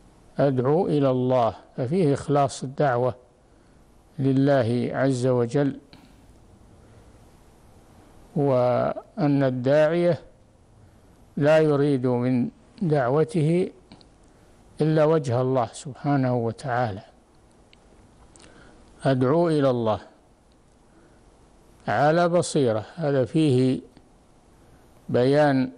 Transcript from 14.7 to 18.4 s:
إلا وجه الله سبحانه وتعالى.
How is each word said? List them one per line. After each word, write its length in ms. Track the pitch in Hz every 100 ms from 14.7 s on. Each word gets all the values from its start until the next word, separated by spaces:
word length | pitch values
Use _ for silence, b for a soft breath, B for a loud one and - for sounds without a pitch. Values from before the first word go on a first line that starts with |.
| -
إلا 240 | 156 156
وجه 360 | 151 160 135 120
الله 280 | 127 131 113
سبحانه 640 | - 147 120 143 143 131 123
وتعالى. 640 | 117 113 135 120 123 98 - _ _ _ _ _ _ - _ - - _ - B